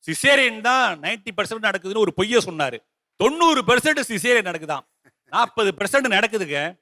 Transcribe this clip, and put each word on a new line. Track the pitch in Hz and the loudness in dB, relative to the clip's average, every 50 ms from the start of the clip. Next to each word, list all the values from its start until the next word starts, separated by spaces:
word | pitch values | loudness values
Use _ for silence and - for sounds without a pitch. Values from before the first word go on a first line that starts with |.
| _ - | _ -8
சிசேரியன் | 160 - - 269 285 277 262 247 226 220 214 240 | -8 0 2 4 4 4 4 2 -2 -2 -2 0
தான் | 254 262 254 220 180 156 147 | 2 2 2 0 -2 -4 -6
நைன்டி | 170 220 226 _ 233 202 190 | -8 -8 -6 _ -12 -6 -6
பர்சன்ட் | 202 - 226 226 214 214 | -4 -4 -6 -4 -2 -2
நடக்குதுன்னு | 196 196 185 190 196 220 214 | -2 -2 -6 -6 -2 0 0
ஒரு | 185 - - | 0 0 -2
பொய்யை | 185 214 247 233 190 - | -2 2 2 2 2 2
சொன்னாரு. | 170 156 147 131 120 113 _ _ _ _ _ _ _ _ 185 | -4 -4 -4 -4 -4 -8 _ _ _ _ _ _ _ _ 0
தொண்ணூறு | 240 294 330 339 330 311 269 214 175 | 0 2 4 4 4 4 4 2 2
பர்சன்ட் | 240 233 - 302 302 294 254 - 226 | 2 2 4 0 0 0 -2 -4 -6
சிசேரியன் | 196 156 240 247 233 202 185 | -4 0 2 2 2 2 -2
நடக்குதாம், | 175 165 156 151 151 135 - _ _ _ _ 127 _ _ _ _ - | -4 -4 -4 -4 -4 -6 -8 _ _ _ _ _ _ _ _ _ 0
நாற்பது | 196 247 - _ - 220 196 185 139 | 0 0 0 _ 0 0 0 0 -2
பர்சன்ட் | 202 196 - 269 269 262 202 | -4 0 0 0 2 2 2
நடக்குதுங்க. | 190 220 220 214 214 190 151 147 143 143 165 180 _ | 2 2 0 -2 -4 -4 -2 -4 -4 -4 -4 -8 _